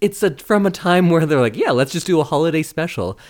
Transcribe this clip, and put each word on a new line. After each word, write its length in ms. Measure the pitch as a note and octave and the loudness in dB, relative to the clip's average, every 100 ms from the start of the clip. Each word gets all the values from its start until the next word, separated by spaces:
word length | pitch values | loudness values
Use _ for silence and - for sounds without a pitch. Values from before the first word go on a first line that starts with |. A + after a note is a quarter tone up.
it's 220 | G3+ - | -4 0
a, 120 | F#3+ C3 | -2 -2
from 280 | - G#3 G3 | -2 0 0
a 60 | |
time 380 | F3+ F3+ F3+ F3 | -2 0 2 4
where 140 | E3 D#3 | 4 2
they're 120 | D3 | 2
like, 140 | A#2 G#2+ | 2 0
"Yeah, 140 | A4 | 0
let's 200 | B2+ C#3 | 0 0
just 160 | E3 - | -4 -2
do 120 | E3 | -2
a 40 | |
holiday 400 | C#3+ D3 E3 D#3 | 0 0 0 -2
special." 560 | D#3 - E3+ - F2+ - | -4 -6 -8 -6 -8 -8